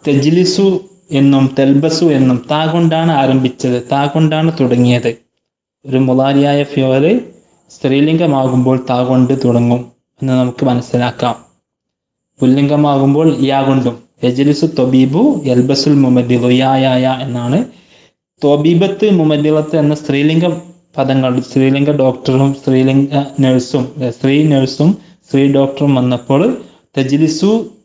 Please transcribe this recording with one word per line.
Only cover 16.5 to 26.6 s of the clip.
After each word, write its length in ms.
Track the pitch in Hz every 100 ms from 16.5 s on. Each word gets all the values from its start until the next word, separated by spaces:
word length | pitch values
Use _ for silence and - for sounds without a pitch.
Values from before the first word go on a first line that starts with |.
| 123 131
യാ, 200 | 135 135
യാ 200 | 127 131
എന്നാണ്. 500 | 127 127 120 120 156 254 - _ _ _ _ _ _
ത്വബീബത്ത് 680 | 147 147 156 170 190 190 214
മുമദ്ദിദത്ത് 680 | 185 156 147 151 151 151 160
എന്ന 180 | 147
സ്ത്രീലിംഗ 600 | 147 - 139 151 160 175 160 - - _ -
പദങ്ങൾ, 420 | 135 135 131 123
സ്ത്രീലിംഗ 500 | 123 139 135 139 143
ഡോക്ടറും 640 | 143 131 127 - 131 139
സ്ത്രീലിംഗ 680 | 135 - 131 135 135 139 143 139 -
നഴ്സും, 520 | 131 127 123 139 123 -
ഏ, 80 | 123
സ്ത്രീ 320 | 117 135 143
നഴ്സും 560 | 156 139 131 - 156 208 - _ _
സ്ത്രീ 240 | 135 139
ഡോക്ടറും 420 | 139 139 - 143
വന്നപ്പോൾ 680 | 131 123 123 - 139 214 254